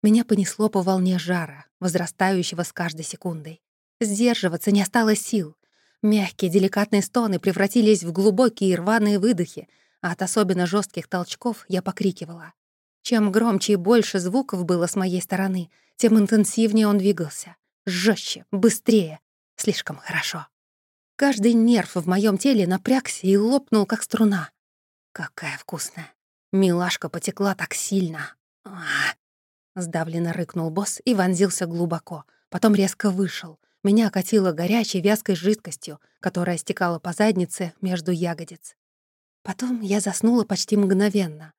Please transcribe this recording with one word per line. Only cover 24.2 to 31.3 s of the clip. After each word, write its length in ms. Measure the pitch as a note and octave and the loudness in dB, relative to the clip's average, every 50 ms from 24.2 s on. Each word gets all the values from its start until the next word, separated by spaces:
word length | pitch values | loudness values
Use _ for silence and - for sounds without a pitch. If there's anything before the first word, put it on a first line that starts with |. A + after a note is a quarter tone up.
| A3 G#3+ G3+ F#3 D#3 - _ _ _ _ _ _ _ _ _ _ _ _ | 2 2 2 0 -4 -8 _ _ _ _ _ _ _ _ _ _ _ _
«Какая 460 | _ - F3 - _ - - D3 C#3 - | _ -14 -14 -14 _ -12 -10 -10 -10 -12
вкусная! 560 | - - - D#3 - - - - E3 - _ _ _ _ _ _ _ _ - | -14 -14 -10 -10 -10 -10 -12 -16 -18 -18 _ _ _ _ _ _ _ _ 0
Милашка 560 | F#3+ G3 F#3 F3 F3 F3 F3+ - - - F3 | 2 2 4 2 0 0 -2 -4 -6 -6 -8
потекла 460 | - E3+ - - F#3 - G3+ G3+ F#3+ | -10 -6 -8 -8 -6 -2 -2 -2 -2
так 180 | F#3 - - - | -4 -6 -8 -8
сильно!» 640 | - - - G3 G3 F#3 E3+ D#3+ D#3 D3 - - _ _ _ _ _ _ | -8 -6 -2 0 0 0 -2 -6 -8 -12 -14 -14 _ _ _ _ _ _
«А!» 520 | G3+ F#3+ F3+ E3 - - - - - - _ _ _ _ _ _ _ _ _ _ _ _ | -20 -18 -14 -8 -6 -4 -2 -2 -2 -4 _ _ _ _ _ _ _ _ _ _ _ _
сдавленно 580 | F#3 F3+ E3 E3 E3+ D#3+ E3 D#3+ E3 E3+ E3+ E3 | -10 -8 -6 -4 -4 -4 -4 -4 -4 -2 -2 -2
рыкнул 360 | - E3+ - - F3 D#3+ E3 | -4 -6 -6 -4 -6 -4 -4
босс 320 | D#3 F#3 G3+ G3+ - - - | -4 -4 -6 -6 -8 -6 -2
и 100 | - B3 | 0 2
вонзился 520 | G3 F#3 F3+ | 2 2 2